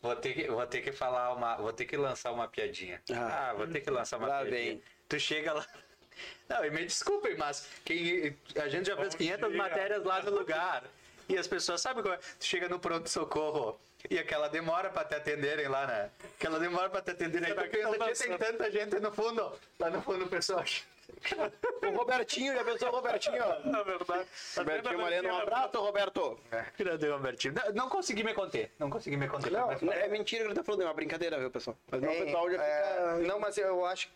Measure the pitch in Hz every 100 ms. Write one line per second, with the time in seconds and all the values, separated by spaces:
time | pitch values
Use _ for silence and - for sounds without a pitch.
0 | 117 120 131 131 165 117 123 127 - 135
1 | 131 127 123 123 117 110 107 113 123 151
2 | 139 123 123 120 113 - 107 101 92 87
3 | - 120 117 151 131 107 107 156 139 131
4 | 113 123 110 139 135 123 120 113 - -
5 | _ 151 139 151 156 151 - - - -
6 | - - - - - - 156 156 175 -
7 | - 403 415 175 151 139 - - - 170
8 | 170 175 156 139 - - 147 156 190 196
9 | 196 - 160 190 220 165 190 165 196 208
10 | 180 190 196 202 180 160 180 147 - -
11 | - - - 190 170 185 165 170 233 247
12 | 202 180 - - - 175 175 180 170 165
13 | 165 - 156 151 151 151 117 - - _
14 | - 180 160 160 151 156 165 170 190 185
15 | 156 151 147 147 143 151 139 135 139 113
16 | 104 - - - 165 160 170 175 190 196
17 | 185 175 170 165 170 208 208 220 214 214
18 | 226 233 247 180 226 226 220 202 214 202
19 | 208 208 220 233 202 - - - 170 185
20 | - 185 185 175 170 185 - - - -
21 | - - - 370 220 - 480 480 415 392
22 | 480 254 226 240 269 262 220 233 247 247
23 | 254 226 - 247 226 170 - 220 196 180
24 | 175 175 185 - - - 175 156 208 175
25 | 175 175 185 180 180 233 262 226 202 202
26 | 196 - 156 113 - 113 110 - 190 160
27 | 151 143 135 127 - 160 302 220 254 392
28 | 359 214 220 202 196 135 107 - 147 175
29 | - 143 139 143 131 196 247 - 165 165
30 | 208 208 208 226 214 202 349 208 175 151
31 | 156 165 170 151 127 123 - 113 - 135
32 | 147 160 151 170 175 180 151 151 151 185
33 | 175 170 170 202 208 208 190 185 180 185
34 | -